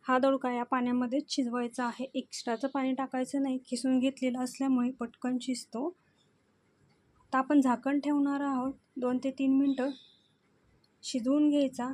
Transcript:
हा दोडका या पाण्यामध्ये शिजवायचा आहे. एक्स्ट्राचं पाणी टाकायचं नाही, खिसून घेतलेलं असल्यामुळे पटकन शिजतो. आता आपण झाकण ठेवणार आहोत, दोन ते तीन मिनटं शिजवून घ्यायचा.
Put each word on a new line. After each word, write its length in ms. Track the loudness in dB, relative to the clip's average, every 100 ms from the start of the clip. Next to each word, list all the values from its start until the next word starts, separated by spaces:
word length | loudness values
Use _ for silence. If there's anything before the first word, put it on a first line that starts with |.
| 2
हा 100 | 2
दोडका 320 | 4 2 -2
या 120 | -4
पाण्यामध्ये 540 | -2 -2 0 0 0 -2 -4
शिजवायचा 560 | -4 -2 -2 -4 -4
आहे. 200 | -6 -6 -8
एक्स्ट्राचं 540 | -8 -8 -10 -6 -4 -2
पाणी 240 | -2 -2
टाकायचं 480 | -2 -4 -4 -4 -2
नाही, 160 | -2 -4 -6
खिसून 320 | -4 0 2
घेतलेलं 400 | 2 0 -4 -2
असल्यामुळे 520 | -6 -2 0 2 0
पटकन 480 | -2 -10 -6 -4 -4
शिजतो. 480 | -4 -6 -6 -6 -6 -8 _ _ _ _ _ _ _ _ _ _ _ _
आता 220 | _ -2
आपण 220 | 4 4
झाकण 380 | 6 2 0 0
ठेवणार 400 | 2 2 2 0
आहोत, 320 | -2 -2 -4 -6 _ -4
दोन 220 | -2 0
ते 60 | -2
तीन 260 | 0 2 4
मिनटं 320 | 4 2 -2 -4 -16 _ _ _ _ _ _ _ _ _
शिजवून 440 | -8 -4 0 4 4
घ्यायचा. 380 | 4 2 0 -8